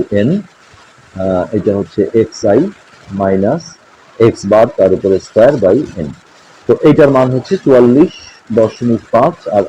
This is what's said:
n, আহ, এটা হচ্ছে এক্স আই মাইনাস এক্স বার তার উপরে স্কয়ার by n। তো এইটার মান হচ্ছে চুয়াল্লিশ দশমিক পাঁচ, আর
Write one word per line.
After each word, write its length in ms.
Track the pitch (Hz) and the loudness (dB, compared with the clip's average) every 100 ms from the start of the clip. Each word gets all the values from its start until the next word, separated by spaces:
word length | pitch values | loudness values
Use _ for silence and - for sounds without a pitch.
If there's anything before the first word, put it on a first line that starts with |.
| - 101 | -2 -2
n, 120 | 113 | -2
আহ, 1300 | 202 - _ _ _ _ _ _ 92 95 92 - 107 | -4 -8 _ _ _ _ _ _ -8 -4 -4 -4 -4
এটা 200 | 98 101 | -2 -4
হচ্ছে 340 | 90 - - | -4 -4 -2
এক্স 300 | 113 110 - | -2 -2 -4
আই 240 | 110 107 190 202 _ _ - | 0 0 0 -6 _ _ -14
মাইনাস 500 | 98 98 95 98 160 170 - _ _ _ - | -6 -2 -2 -2 -4 -8 -20 _ _ _ 0
এক্স 280 | 113 - 98 | 0 0 0
বার 200 | 107 120 - | 2 2 2
তার 160 | 95 | 0
উপরে 260 | 92 98 92 | 0 0 -2
স্কয়ার 360 | - 107 123 | -2 2 2
by 220 | 147 95 123 - - | 2 0 0 -4 -10
n। 100 | 73 - _ _ _ _ - | -12 -14 _ _ _ _ -4
তো 100 | 117 | 0
এইটার 280 | 160 147 143 | 2 4 2
মান 200 | 131 127 | 2 0
হচ্ছে 260 | 127 - 127 | -2 -4 -4
চুয়াল্লিশ 680 | - 127 123 131 156 - - - - | 2 4 4 4 0 -4 -20 -20 -6
দশমিক 480 | 113 110 - 120 113 - | -2 -2 -2 -4 -4 -2
পাঁচ, 380 | 113 147 165 - | 0 0 -4 -4
আর 140 | 104 | -4